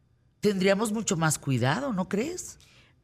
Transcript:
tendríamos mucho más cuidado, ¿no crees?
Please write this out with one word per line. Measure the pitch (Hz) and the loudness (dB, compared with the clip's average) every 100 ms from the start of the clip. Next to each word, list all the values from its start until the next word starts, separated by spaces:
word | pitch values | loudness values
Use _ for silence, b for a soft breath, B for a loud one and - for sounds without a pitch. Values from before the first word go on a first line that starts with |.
| _ _ _ _ | _ _ _ _
tendríamos | 208 190 190 196 220 | -2 2 2 2 2
mucho | 220 202 165 | -2 -2 0
más | 160 - | 0 0
cuidado, | - 127 123 180 277 | 0 2 2 0 -2
¿no | 185 185 | -4 -2
crees? | 196 285 359 - - b b b b | -2 -4 -6 -12 -18 b b b b